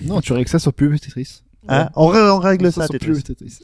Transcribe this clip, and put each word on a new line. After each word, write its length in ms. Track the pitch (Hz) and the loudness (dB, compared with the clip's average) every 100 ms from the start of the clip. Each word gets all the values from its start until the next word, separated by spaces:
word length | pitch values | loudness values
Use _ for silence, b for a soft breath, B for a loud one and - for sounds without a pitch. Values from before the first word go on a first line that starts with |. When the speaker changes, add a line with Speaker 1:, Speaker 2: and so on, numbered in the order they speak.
Speaker 1:
vous. 60 | 143 | -4
Speaker 2:
<laughs> 60 | |
Non, 80 | 196 | -4
tu 120 | - | -2
règles 160 | 123 123 | -2 0
ça 100 | 165 | 0
sur 120 | 147 | 0
Pub 260 | - 147 147 | 0 0 -2
Tetris. 420 | - 127 131 - _ _ - | -6 -12 -14 -16 _ _ -4
Speaker 1:
Hein ? 180 | 135 156 | -2 -2
Speaker 2:
Ouais. 40 | 156 | 2
Speaker 1:
On 120 | 160 | 4
rè-, 200 | 208 208 | 6 4
on 80 | 196 | 4
règle 340 | 185 190 180 | 2 2 0
Speaker 2:
Ça 100 | 165 | 0
Speaker 1:
ça, 60 | 156 | -4
Speaker 2:
sur 40 | 139 | -4
Speaker 1:
Tetris. 140 | 156 | -4
Speaker 2:
Pub 100 | 151 | -4
Tetris. 340 | - 131 - - | -4 -12 -16 -18